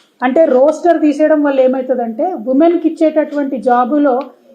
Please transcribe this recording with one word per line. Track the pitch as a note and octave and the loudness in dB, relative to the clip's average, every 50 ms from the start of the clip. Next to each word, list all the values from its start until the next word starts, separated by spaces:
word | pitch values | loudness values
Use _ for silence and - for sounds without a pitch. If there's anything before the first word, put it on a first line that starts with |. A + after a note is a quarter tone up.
| _ _ _ - B3 | _ _ _ -6 -4
అంటే, | B3+ B3+ - E4 | -2 2 2 2
రోస్టర్ | - B3+ B3+ C4 D4+ D4+ D4 - F4 E4 D#4+ | 4 4 4 2 2 2 0 0 0 0 2
తీసేయడం | D#4 D4+ C#4 C#4+ D#4 D4+ D#4+ D4+ D4 | 2 0 0 2 0 2 2 2 0
వల్ల | C#4+ C#4 C4 | 0 2 2
ఏమవుతుందంటే, | B3+ B3+ C4 C4+ B3+ C4 C4 A#3+ A#3+ A3+ A3 A3 D4+ F#4 F#4+ | 2 2 0 -2 -4 -4 -4 -4 -4 -6 -6 -4 -4 -4 -6
ఉమెన్కి | C#4 G#3+ B3 C4 C4+ D#4+ E4+ F4 E4 D#4+ D#4 | -6 -6 -2 0 2 2 2 2 2 0 -2
ఇచ్చేటటువంటి | D#4+ - D#4+ D#4 D#4 D#4 D4 D4 D4 C#4+ C#4+ C4+ C4+ B3 | -2 0 0 0 0 0 -2 -2 -4 -6 -6 -6 -6 -4
జాబులో | G3 B3 A#3+ A#3+ B3 A#3 D4+ D4 D4 C#4+ B3 B3+ - - - _ _ _ - | -2 0 0 0 0 0 0 0 2 2 0 -2 -4 -8 -12 _ _ _ -18